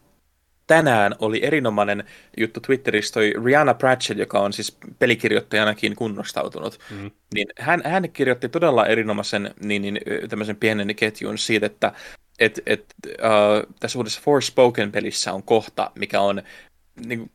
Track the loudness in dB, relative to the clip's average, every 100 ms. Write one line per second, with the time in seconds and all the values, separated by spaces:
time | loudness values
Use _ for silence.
0 | _ _ _ _ _ _ 2 4 6 4
1 | 2 0 -2 0 0 0 0 0 0 -2
2 | -6 -18 _ -6 -4 -4 -2 -2 0 -2
3 | 0 0 0 2 4 4 4 4 2 2
4 | 0 -4 -2 0 0 -2 -10 -12 -20 0
5 | 2 2 2 0 0 0 0 0 -4 -4
6 | -6 -6 -8 -6 -6 -6 -10 -10 -16 -14
7 | -14 -16 _ -6 -6 -4 -4 -4 -2 -4
8 | -4 -2 0 0 -4 0 2 4 2 2
9 | 0 -4 -4 -6 -6 -8 -4 -4 -4 -6
10 | -6 -6 -6 -6 -8 -2 -2 0 -4 -2
11 | -4 -4 -8 -6 -2 0 0 0 -2 -2
12 | -14 -20 _ 0 0 0 -2 -4 -4 -18
13 | -16 -2 2 6 6 4 0 -8 -6 -6
14 | -6 -4 0 2 2 4 4 4 -2 -2
15 | -4 -4 -4 -6 2 2 2 -4 -6 -6
16 | -2 2 2 0 -6 -18 -20 _ _ -16
17 | -10 -10 -6